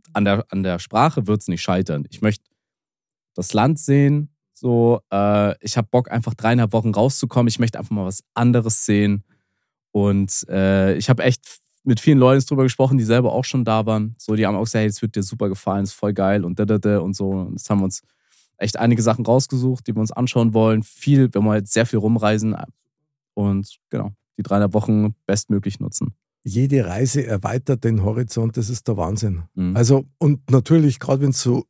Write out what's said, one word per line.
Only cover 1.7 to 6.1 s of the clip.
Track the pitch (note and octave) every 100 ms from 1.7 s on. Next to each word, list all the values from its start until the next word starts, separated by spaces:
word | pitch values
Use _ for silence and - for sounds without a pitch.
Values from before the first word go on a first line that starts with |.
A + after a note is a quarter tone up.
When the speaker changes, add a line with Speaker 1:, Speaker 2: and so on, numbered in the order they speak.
| F2+ F2+ D2 -
Speaker 1:
Ich | -
möchte | G#2+ G#2+ _ _ _ _ _ _ _ _ _
das | - F#2
Land | G#2+ B2+ D3+
sehen. | - C#3 C#3 D3 D3+ _ _
So, | _ B2+ A#2 A#2 A2+ -
äh, | G2 G2+ G#2 G2+ -
ich | G#2 A#2
hab | G#2+
Bock, | B2+ A#2+